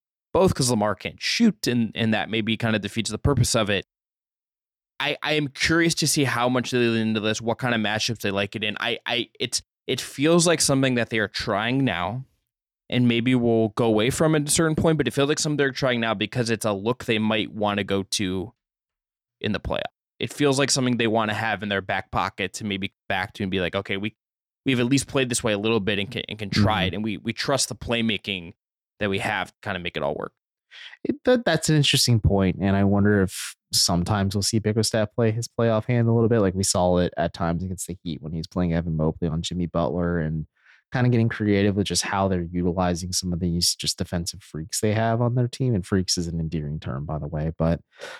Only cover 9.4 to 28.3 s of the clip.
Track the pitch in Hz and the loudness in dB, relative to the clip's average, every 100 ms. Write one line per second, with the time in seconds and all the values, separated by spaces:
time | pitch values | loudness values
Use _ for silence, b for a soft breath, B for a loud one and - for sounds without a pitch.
9.4 | 127 - - _ - 131 - - 147 175 | -4 -4 -6 _ -4 -4 -4 2 6 8
10.4 | 170 160 - 135 135 123 113 113 101 - | 6 4 4 4 4 2 0 0 0 -2
11.4 | - 101 113 131 131 85 87 123 131 _ | 0 0 2 2 2 0 -2 -4 -10 _
12.4 | _ _ _ _ - 123 123 117 120 127 | _ _ _ _ -4 2 4 4 2 2
13.4 | 120 113 110 - 117 107 117 - 160 156 | 4 4 2 2 2 4 2 2 2 2
14.4 | 147 - 160 156 165 156 120 - 139 151 | 0 2 2 2 2 2 0 0 0 0
15.4 | 156 147 139 127 135 120 113 104 107 127 | -2 0 0 0 0 0 0 -2 -2 -2
16.4 | 117 113 113 98 104 127 - 110 110 110 | -2 0 0 -2 -2 -4 0 0 2 0
17.4 | 90 107 104 101 95 98 98 - 95 92 | -2 -2 -2 0 0 -2 -2 -4 -2 -4
18.4 | 87 _ _ _ _ _ _ _ _ _ | -8 _ _ _ _ _ _ _ _ _
19.4 | - 92 - - - _ _ - 120 - | -6 -4 -4 -6 -6 _ _ -10 -8 0
20.4 | 147 135 135 139 123 117 113 110 107 101 | 0 2 0 0 0 0 2 2 0 -2
21.4 | 113 101 104 98 95 98 - 110 95 - | -2 -4 -2 -2 -2 -4 -4 -2 -2 -2
22.4 | 95 - 104 98 98 _ - 95 92 - | -6 -6 -6 -4 -6 _ -6 -4 -4 -4
23.4 | 98 95 87 98 98 98 107 - _ _ | -4 -2 -2 -2 -4 -6 -6 -10 _ _
24.4 | _ _ - 123 120 139 - 139 127 120 | _ _ -2 2 2 2 0 -2 0 -2
25.4 | 117 104 110 117 98 101 101 117 - 104 | -2 0 2 0 0 -2 -4 -8 -8 -10
26.4 | 101 110 104 107 95 87 110 98 113 113 | -4 2 2 2 0 -2 -4 -4 -6 -6
27.4 | - 139 - 107 - 117 113 101 - | -2 0 -2 -6 -4 0 0 -2 -4